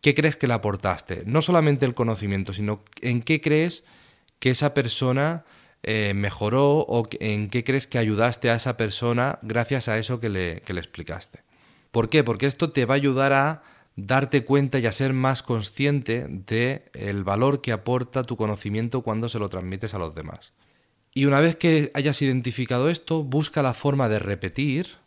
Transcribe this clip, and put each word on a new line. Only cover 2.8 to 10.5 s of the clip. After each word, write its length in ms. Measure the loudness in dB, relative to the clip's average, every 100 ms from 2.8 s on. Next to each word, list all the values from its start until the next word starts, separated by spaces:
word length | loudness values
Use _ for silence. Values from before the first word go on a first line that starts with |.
| _ -8
en 220 | -2 -2
qué 180 | 0 0
crees 440 | 2 2 2 -4 _ -20 -20 _ _ _
que 120 | 0
esa 240 | 2 2
persona, 720 | 0 0 0 0 2 0 -2 -10 -20 _ _
eh, 300 | -4 -2 0
mejoró 640 | 0 -2 -2 0 4 4 4
o 300 | 2 0 -2 -4
en 280 | -2 -2 0
qué 160 | -2
crees 220 | 0 -2 0
que 120 | 0
ayudaste 520 | 0 2 2 2 0
a 40 |
esa 220 | 0 -2 -2
persona 600 | -2 -2 -2 0 0 -4
gracias 480 | -4 -2 0 -2 -2
a 100 | -2
eso 220 | -2 -4
que 80 | -2
le, 320 | -2 -4